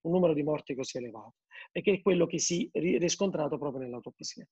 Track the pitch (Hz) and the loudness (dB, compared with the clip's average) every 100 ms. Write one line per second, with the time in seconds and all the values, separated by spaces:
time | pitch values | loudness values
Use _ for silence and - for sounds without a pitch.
0 | 165 185 175 151 147 147 - 131 131 131 | 2 4 4 2 0 -2 -4 -8 -6 -8
1 | 120 110 107 _ _ - - 180 208 190 | -10 -12 -18 _ _ -20 -10 0 2 2
2 | 202 175 165 151 - 170 - - 175 120 | 4 4 2 2 0 0 -2 0 2 2
3 | 170 - 196 165 147 143 143 131 127 123 | 2 2 0 0 -2 -2 -4 -6 -8 -10
4 | 127 - - - - | -12 -14 -14 -14 -20